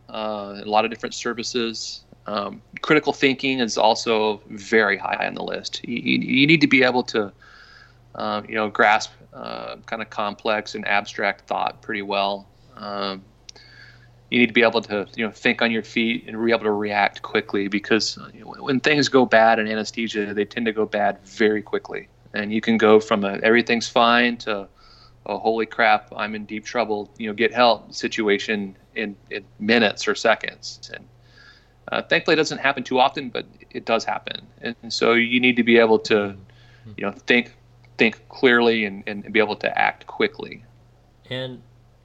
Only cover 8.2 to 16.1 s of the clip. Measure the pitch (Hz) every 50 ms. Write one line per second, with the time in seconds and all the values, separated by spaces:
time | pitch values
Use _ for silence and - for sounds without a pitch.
8.2 | 107 107 107 104 104 107 113 110 107 104 104 - 117 104 107 107 - - - _
9.2 | - _ - 131 117 113 117 117 117 117 117 117 - - 117 110 107 - - -
10.2 | 107 104 101 - - 117 107 107 107 - - 107 104 101 101 101 107 - - -
11.2 | 107 101 - - _ - 98 92 95 - - - - - 113 101 98 101 101 98
12.2 | 98 98 101 98 98 _ _ _ - - - 110 107 104 101 101 98 98 95 95
13.2 | 95 _ _ _ _ - - - - - - - - - - - - - _ _
14.2 | _ _ 120 123 120 113 107 117 113 113 110 113 104 - 104 104 92 - - 120
15.2 | 113 104 - - - 123 110 - 123 117 113 110 104 - - 120 113 113